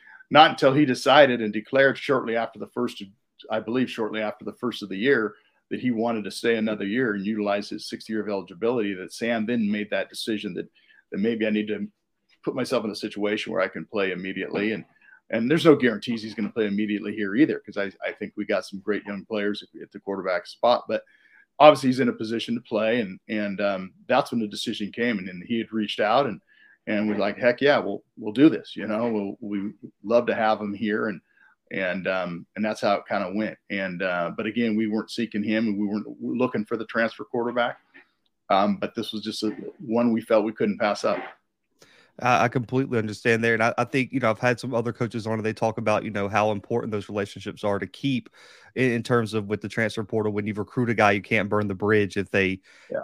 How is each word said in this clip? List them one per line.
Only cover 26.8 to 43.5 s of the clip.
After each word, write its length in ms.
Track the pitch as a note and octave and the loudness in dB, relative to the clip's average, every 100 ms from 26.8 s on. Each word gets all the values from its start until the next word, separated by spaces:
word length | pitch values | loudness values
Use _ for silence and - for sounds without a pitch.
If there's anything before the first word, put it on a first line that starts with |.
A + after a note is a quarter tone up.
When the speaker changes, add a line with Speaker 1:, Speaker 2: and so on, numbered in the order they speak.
| - | -4
Speaker 1:
and 200 | G#2 G#2+ | 0 0
we're 80 | G#2 | 0
like, 220 | G2+ G2+ | -2 2
"Heck 220 | B2 A#2+ | 2 4
yeah, 180 | C#3 C3 | 4 4
we'll, 240 | F#2+ G2+ _ - | 2 -6 _ -10
we'll 140 | A2 | -6
do 160 | G#2+ D3+ | 4 4
this." 260 | G2 - | 4 -6
You 140 | - G2+ | -10 -4
know, 200 | G#2+ A#2+ | -2 0
we'll, 280 | G#2+ G2 G2 | -2 -4 -8
we 300 | G#2 G2+ G2+ - - _ | -6 -6 -6 -10 -20 _
love 240 | G2+ A#2+ A#2 | 2 2 4
to 80 | |
have 260 | G#2 A2 G#2+ | 0 0 0
him 140 | G#2 | -2
here. 320 | G2+ G#2+ A2 A2+ | -4 -2 -2 -2
And, 140 | F#2 _ _ _ _ _ | -6 _ _ _ _ _
and, 380 | F#2 F#2+ F#2 F2+ | -4 -4 -2 -2
um, 360 | F#2 F2+ F2 - - | -2 -4 -8 -10 -4
and 80 | |
that's 160 | G#2+ G#2+ | -4 0
how 140 | A2 | 0
it 120 | G2+ - | 0 0
kinda 220 | G#2 F#2 | -4 -2
went. 240 | G2+ G#2 D#2 _ | -2 -4 -6 _
And, 320 | G2+ F#2+ F2 | -4 -4 -4
uh, 300 | F#2+ F2 E2+ - | -2 -2 -2 -4
but 100 | G#2+ | -4
again, 280 | A2 A#2 | 0 0
we 140 | G#2+ A2 | 2 0
weren't 240 | A2 G#2+ | -2 -4
seeking 320 | - A2+ A2 | -6 -4 -2
him, 240 | G#2 A2 A2+ | 0 0 0
and 100 | G2+ | 0
we 80 | G#2 | -2
weren't 220 | G#2 - - | -2 -6 -10
looking 440 | A#2+ A#2+ B2 A2+ | -6 0 0 0
for 120 | G#2 A2+ | -4 -6
the 80 | A2 | -4
transfer 360 | A2+ A2+ - | -2 -2 -4
quarterback. 560 | A2+ B2 A#2 A#2+ A#2+ - _ - _ _ _ _ - | -6 -4 -2 0 -2 -4 _ -20 _ _ _ _ 0
Um, 280 | G2 G#2 F#2+ | 2 4 0
but 180 | G#2 - | -4 -4
this 160 | A2 | -6
was 100 | G#2+ | -6
just 220 | G#2+ G#2 | -8 -4
a, 60 | G#2+ - - - | -4 -4 -12 -12
one 340 | C#3 A2+ A#2+ | -2 2 4
we 100 | A2+ | 2
felt 220 | - A2 | 4 4
we 80 | G#2+ | 4
couldn't 280 | A2 A2 F#2+ | 0 -2 0
pass 240 | G#2+ G2+ | 0 0
up. 140 | A#2 F#2 - - _ _ _ _ - _ _ - | 0 -2 -6 -16 _ _ _ _ -20 _ _ -4
Speaker 2:
I, 260 | B2 A2+ A#2+ | 2 4 4
I 20 | |
completely 500 | C3 A#2 B2+ C3+ A#2+ | 0 0 -2 0 -2
understand 460 | A2 G2+ B2 A2+ | -2 -2 2 2
there. 100 | A#2 | 2